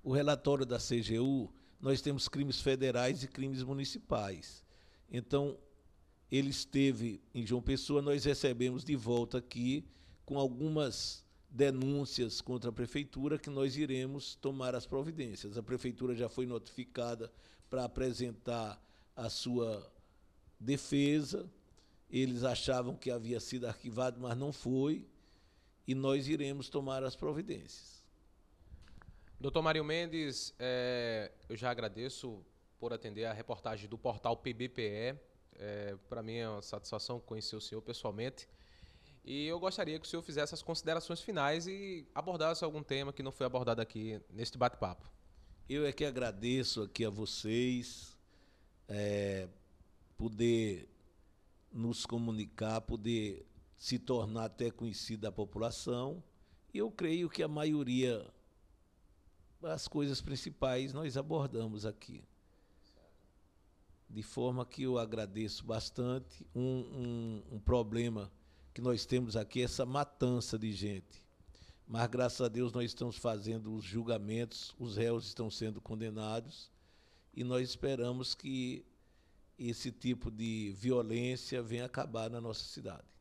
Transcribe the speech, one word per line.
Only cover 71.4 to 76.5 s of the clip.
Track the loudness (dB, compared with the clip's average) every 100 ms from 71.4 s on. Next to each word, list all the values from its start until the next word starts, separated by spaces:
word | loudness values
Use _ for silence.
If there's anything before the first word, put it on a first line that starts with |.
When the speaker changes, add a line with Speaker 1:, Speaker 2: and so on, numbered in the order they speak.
| -20 -20 -20 -20 -6
Speaker 1:
Mas, | 0 2
graças | 4 2 4
a | 0
Deus, | 2 0
nós | 0 -2
estamos | -2 -4 0
fazendo | 0 0 -2 -2 -2
os | -6
julgamentos, | -2 -2 0 0 0 -2 -2 -6 -12 -8
os | -4 2
réus | 2 2 -2
estão | -4 -4
sendo | -2 -4 -4
condenados | -6 -4 -4 -4 -2 -2 -4